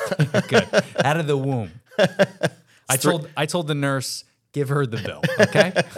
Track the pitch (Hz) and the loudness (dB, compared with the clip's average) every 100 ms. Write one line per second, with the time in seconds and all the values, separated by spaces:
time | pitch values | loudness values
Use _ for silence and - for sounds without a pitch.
0 | - - 147 208 - - - - - - | -4 0 0 0 2 2 2 0 0 0
1 | 131 160 151 143 135 127 92 82 _ - | 0 0 0 0 0 -2 -4 -10 _ 0
2 | 190 - 196 - - - _ _ - 131 | 0 2 0 0 -6 -6 _ _ -2 0
3 | 180 165 - - 151 180 151 147 139 135 | 2 0 -2 -6 -4 -2 -2 -2 -2 -2
4 | - - - _ _ 143 135 143 131 110 | -4 -10 -14 _ _ -4 -2 0 -2 -4
5 | 95 - - - 208 - 185 185 - | -8 -4 -2 2 4 4 2 0 -2